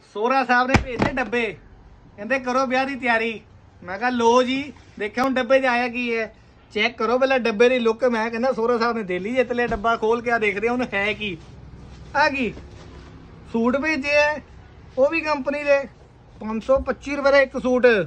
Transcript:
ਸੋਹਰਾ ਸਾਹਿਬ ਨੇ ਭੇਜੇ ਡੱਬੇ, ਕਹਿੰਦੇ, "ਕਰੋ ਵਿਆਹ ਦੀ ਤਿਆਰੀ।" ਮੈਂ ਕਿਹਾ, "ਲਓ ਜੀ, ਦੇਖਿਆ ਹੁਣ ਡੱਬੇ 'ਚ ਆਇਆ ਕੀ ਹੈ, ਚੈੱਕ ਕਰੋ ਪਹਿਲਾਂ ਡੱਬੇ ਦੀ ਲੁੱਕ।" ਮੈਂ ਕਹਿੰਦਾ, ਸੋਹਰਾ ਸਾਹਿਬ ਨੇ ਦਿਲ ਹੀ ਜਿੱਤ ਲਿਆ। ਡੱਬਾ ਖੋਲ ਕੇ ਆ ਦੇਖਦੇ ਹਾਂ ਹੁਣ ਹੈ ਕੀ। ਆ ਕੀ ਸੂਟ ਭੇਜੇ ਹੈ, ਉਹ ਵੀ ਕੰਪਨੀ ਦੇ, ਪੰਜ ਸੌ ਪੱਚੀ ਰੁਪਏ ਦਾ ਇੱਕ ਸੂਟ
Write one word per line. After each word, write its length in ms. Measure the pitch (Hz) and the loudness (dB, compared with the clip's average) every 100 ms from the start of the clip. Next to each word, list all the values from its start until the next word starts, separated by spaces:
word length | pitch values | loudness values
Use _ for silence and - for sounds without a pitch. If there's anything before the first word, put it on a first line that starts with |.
| _ | _
ਸੋਹਰਾ 300 | 202 226 269 | -4 0 2
ਸਾਹਿਬ 240 | 247 247 254 | 2 2 4
ਨੇ 60 | 269 | 0
ਭੇਜੇ 280 | 269 233 302 | -2 -4 -2
ਡੱਬੇ, 440 | 269 240 240 226 175 - - - - - - | -2 -4 -2 -4 -8 -18 -20 -20 -20 -20 -16
ਕਹਿੰਦੇ, 220 | 214 269 | -6 -4
"ਕਰੋ 280 | 254 247 269 | -2 -2 0
ਵਿਆਹ 200 | 254 269 | 0 -2
ਦੀ 80 | |
ਤਿਆਰੀ।" 460 | 277 247 226 226 214 - - - - | -4 -2 0 0 -6 -14 -20 -20 -20
ਮੈਂ 160 | 175 190 | -12 -4
ਕਿਹਾ, 120 | 247 | -2
"ਲਓ 320 | 247 233 247 | 2 4 6
ਜੀ, 300 | 247 262 285 - - - | 4 -2 -6 -14 -20 -8
ਦੇਖਿਆ 260 | 208 214 | -8 -2
ਹੁਣ 100 | 269 | 0
ਡੱਬੇ 260 | 254 233 269 | 0 2 2
'ਚ 40 | |
ਆਇਆ 240 | 262 240 247 | 4 0 -2
ਕੀ 280 | 233 247 226 | -4 -4 -4
ਹੈ, 180 | 220 - - - - | -4 -10 -20 -20 -12
ਚੈੱਕ 240 | 208 226 240 | -4 -4 -2
ਕਰੋ 200 | 220 247 | -2 0
ਪਹਿਲਾਂ 200 | 262 269 | 2 2
ਡੱਬੇ 300 | 233 208 240 | 0 4 4
ਦੀ 100 | 254 | 4
ਲੁੱਕ।" 260 | 226 226 | 0 0
ਮੈਂ 260 | 254 233 226 | 0 0 -2
ਕਹਿੰਦਾ, 220 | 226 254 | -2 -2
ਸੋਹਰਾ 260 | 247 226 240 | 0 0 0
ਸਾਹਿਬ 180 | 233 233 | 0 -2
ਨੇ 60 | |
ਦਿਲ 240 | 196 180 190 | -4 -6 -4
ਹੀ 80 | |
ਜਿੱਤ 180 | 254 233 | -2 0
ਲਿਆ। 140 | 247 240 | 0 -2
ਡੱਬਾ 300 | 226 220 226 | -2 0 0
ਖੋਲ 260 | 220 233 | 0 0
ਕੇ 80 | 240 | 0
ਆ 80 | 233 | 0
ਦੇਖਦੇ 300 | 214 196 220 | 0 -2 -2
ਹਾਂ 60 | |
ਹੁਣ 120 | 247 247 | -2 -4
ਹੈ 180 | 196 202 | -2 -4
ਕੀ। 260 | 208 208 165 - - - - - - - 277 | -4 -6 -10 -14 -20 -20 -20 -20 -20 -6 0
ਆ 120 | 302 | 2
ਕੀ 260 | 277 233 - - - - - - - - - - | 2 -4 -6 -18 -20 -20 -20 -20 -20 -20 -20 -6
ਸੂਟ 240 | 233 226 262 | 0 2 2
ਭੇਜੇ 340 | 311 311 285 | 0 -2 2
ਹੈ, 320 | 294 294 302 - - - - - - | 4 4 0 -8 -20 -20 -20 -12 0
ਉਹ 120 | 277 | 2
ਵੀ 100 | 330 | 2
ਕੰਪਨੀ 440 | 311 294 262 294 | -2 -2 -2 -4
ਦੇ, 140 | 294 277 277 - - - - - | 2 2 0 -14 -20 -20 -20 -12
ਪੰਜ 240 | 214 220 | -6 -6
ਸੌ 140 | 208 269 | 2 2
ਪੱਚੀ 380 | 269 254 - 285 | 2 -6 -4 0
ਰੁਪਏ 140 | 277 | 4
ਦਾ 100 | 277 | 4
ਇੱਕ 180 | 269 262 | 4 0
ਸੂਟ 280 | 240 254 240 220 | 0 4 6 4